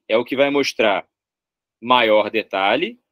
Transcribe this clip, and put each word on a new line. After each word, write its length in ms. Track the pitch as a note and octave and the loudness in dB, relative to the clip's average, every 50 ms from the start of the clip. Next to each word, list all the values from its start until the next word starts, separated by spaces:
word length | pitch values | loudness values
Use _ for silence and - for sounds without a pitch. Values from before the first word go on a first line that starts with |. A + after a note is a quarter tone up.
| _ | _
é 100 | - A2 | -4 -2
o 80 | A#2+ B2 | -2 -2
que 100 | - C3 | -2 -2
vai 140 | B2+ C#3+ C#3 | 0 0 0
mostrar 580 | C#3+ C#3+ C3+ - - - A2+ G#2+ F#2+ F2 - _ _ _ _ _ _ _ _ _ _ _ _ _ _ _ | 0 -2 -2 -4 -2 -2 0 0 0 -2 -6 _ _ _ _ _ _ _ _ _ _ _ _ _ _ _
maior 520 | A2+ A#2+ B2+ B2 A#2 A2 G#2+ G#2+ G2+ G#2 | -2 0 2 2 4 4 2 2 2 0
detalhe 680 | G#2+ A2 G2+ - - F#2+ F#2+ G2+ A2+ C#3+ F3+ A3+ A#3+ _ _ _ | -4 -6 -6 -4 -4 -2 0 0 0 0 -2 -6 -8 _ _ _